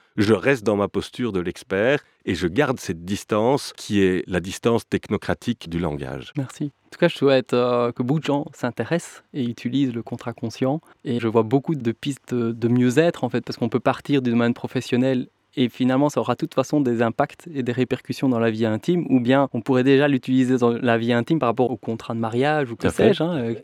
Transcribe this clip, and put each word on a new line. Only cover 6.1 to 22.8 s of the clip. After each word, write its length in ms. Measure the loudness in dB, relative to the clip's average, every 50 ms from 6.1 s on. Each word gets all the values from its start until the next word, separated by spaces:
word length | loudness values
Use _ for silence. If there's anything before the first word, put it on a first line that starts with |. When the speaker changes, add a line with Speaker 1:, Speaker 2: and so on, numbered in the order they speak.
| -10 -10 -12 -10 -8
Speaker 2:
Merci. 280 | -8 -8 -8 -8 -10 -10
En 240 | -10 -10 _ _ _ -2
tout 60 | 0
cas, 80 | 0
je 80 | 0 2
souhaite, 360 | 2 4 4 4 4 2 2 0
euh, 380 | 0 2 2 2 0 0 0
que 120 | -2 -2 -2
beaucoup 160 | 0 -2 0
de 60 | 0
gens 200 | -2 -2 -2 -4 -6 -8
s'intéressent 720 | -8 -6 -6 -4 -4 -4 -2 -4 -4 -4 -8 -16 -20 -20 _ -6
et 100 | -6 -4
utilisent 480 | -4 -6 -6 -6 -4 -2 0 0 0 -2
le 100 | -6 -8
contrat 300 | -10 -10 -10 -8 -10 -10
conscient. 460 | -8 -8 -8 -4 -2 -2 -2 -2 -2 -6 _ _ _ -8
Et 140 | -6 -4 -2
je 80 | 0
vois 160 | 2 2 2 2
beaucoup 300 | 2 2 0 0 -2 -4
de 160 | -2 -2 -4
pistes 420 | -4 -4 -4 -6 -6 -8 _ -6 -4
de 320 | -2 -2 -2 -2 -2 0
mieux-être, 560 | 2 2 4 4 4 4 4 2 2 2 -2 -4
en 60 | -4
fait, 120 | -4 -4 -4
parce 140 | -6 -6
qu'on 120 | -4 -4 -2
peut 100 | -2 0
partir 420 | 0 0 -2 -2 -2 0 0 0
du 80 | 2 2
domaine 240 | 2 2 2 0 0
professionnel 760 | -2 -6 -6 -6 -6 -4 -2 0 2 2 2 0 -2 -4 -6 _ _ _ _ _
et 140 | -2 -2 -2
finalement, 400 | 0 0 0 2 2 2 2 2
ça 100 | 2 0
aura 140 | 0 0 -2
de 60 | -2
toute 160 | -4 -4 -2
façon 260 | -2 -2 0 0 0
des 220 | 2 2 2 2 0
impacts 440 | 0 0 0 -2 -2 -4 -12 -18 -10 -6
et 80 | -4
des 100 | -4 -2
répercussions 560 | 0 0 -2 -2 -2 -6 -6 -8 -6 -2 0
dans 120 | 0 2 2
la 100 | 2 0
vie 160 | 0 0 0
intime, 400 | 0 0 -2 0 0 0 0 2 2
ou 80 | 2 2
bien 300 | 4 4 4 4 2 0 -2
on 80 | -4
pourrait 220 | -2 2 2 4 4
déjà 240 | 6 6 6 6
l'utiliser 500 | 4 2 0 0 2 2 2 4 4 2
dans 140 | 4 4 2
la 260 | 2 2 2 2 2
vie 160 | 2 2 2 0
intime 240 | 2 2 0 0
par 120 | 2 2 0
rapport 200 | 2 2 0 0
au 80 | -2
contrat 380 | -4 -6 -6 -8 -6 -6 -8 -6
de 40 | -4
mariage 520 | -4 -2 0 0 0 2 0 0 -2 -4
ou 40 | -4
que 60 | -4